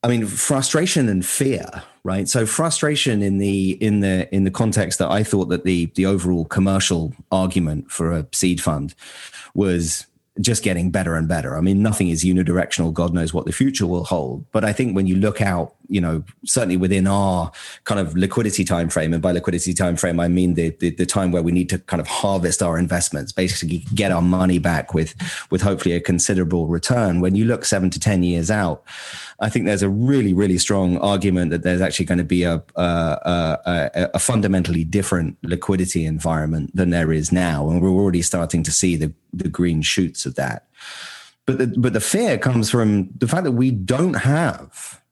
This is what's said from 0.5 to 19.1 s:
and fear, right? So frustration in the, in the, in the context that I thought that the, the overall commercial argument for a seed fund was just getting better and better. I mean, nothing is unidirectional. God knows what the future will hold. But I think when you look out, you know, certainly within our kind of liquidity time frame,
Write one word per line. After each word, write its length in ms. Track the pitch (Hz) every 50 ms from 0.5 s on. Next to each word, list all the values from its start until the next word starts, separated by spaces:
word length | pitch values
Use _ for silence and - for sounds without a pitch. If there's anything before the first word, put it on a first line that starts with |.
| 147 135 135 - - 156 170 185 - 170 131 113
and 180 | 101 92 90
fear, 560 | - - - 139 135 127 98 85 - - - - - _ _ _
right? 240 | 95 95 95 95 -
So 180 | - 127 113
frustration 760 | 110 - - 156 165 156 - - 147 151 143 - 139 113 104
in 180 | 101 98 98 98
the, 340 | 98 101 98 98 95 95 92 -
in 160 | 110 110 104 104
the, 340 | 101 98 95 92 87 -
in 120 | - 98 98
the 60 | 95
context 480 | 92 - 117 110 107 110 98 82 - -
that 100 | 92 76
I 140 | 85 104 110
thought 220 | - - 101 92
that 180 | - 90 82 -
the, 220 | 92 92 87 85 80 _
the 100 | - 95
overall 380 | 95 98 95 82 90 90 85 80
commercial 680 | 80 - 101 98 98 95 95 95 - 95 85 82 80 - - - _
argument 580 | - 95 92 92 87 92 85 78 76 76 - -
for 220 | - - 82 82
a 140 | 85 80 76 -
seed 280 | - - - 92 90 82
fund 340 | - - 78 73 71 73 - _ - - - - - - - - - - _
was 520 | - 101 95 90 87 82 80 - - - _ _ _ _ _ _ -
just 240 | 110 120 117 - -
getting 260 | 104 92 85 85 92
better 240 | 80 101 95 87 82
and 140 | 80 80 80
better. 280 | 87 82 76 73 76
I 40 | 78
mean, 200 | 85 95 98 98
nothing 280 | 107 113 104 - 95 87
is 160 | 82 80 85
unidirectional. 680 | 92 90 92 92 80 87 92 87 - - - 85 82
God 220 | 80 82 87 87 82
knows 180 | 87 82 78
what 140 | 78 87 -
the 60 | -
future 340 | - - 131 139 135 - 104
will 160 | 85 90 87
hold. 420 | 82 - 95 85 71 64 62 73 - _
But 140 | _ 110 107
I 80 | 107
think 240 | 104 - 131 120 92
when 100 | 98 95
you 80 | 92 92
look 260 | 95 101 107 101 -
out, 360 | 104 98 92 87 80 - _ _ _ -
you 120 | 98 101
know, 240 | 87 82 80 80 80 - - _ -
certainly 340 | - - 131 - 92 90 92
within 280 | 92 92 98 95 92
our 460 | 98 98 101 98 98 92 90 82 73 - - - - - - _
kind 160 | - 107 101
of 160 | 95 80 78
liquidity 480 | 90 92 92 - - 113 104 98 - 95
time 240 | - 95 85 85 80
frame, 240 | - 87 78 80